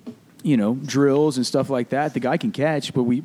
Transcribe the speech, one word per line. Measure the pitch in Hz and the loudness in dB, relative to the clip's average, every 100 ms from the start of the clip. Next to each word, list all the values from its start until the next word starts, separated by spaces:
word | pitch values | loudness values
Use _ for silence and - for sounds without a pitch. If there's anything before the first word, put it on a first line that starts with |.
| - - _ - | -18 -18 _ -6
you | 180 131 | 0 2
know, | 104 | 2
drills | 127 143 131 139 135 151 127 | 0 -2 2 4 4 2 0
and | 120 | -2
stuff | 139 135 | -2 0
like | 131 120 | -2 -2
that. | 131 151 | -2 -2
The | 143 | -2
guy | 123 165 | -2 -2
can | 120 | -2
catch, | 117 147 151 - | -2 0 -2 -2
but | - | -2
we, | 120 123 | 0 0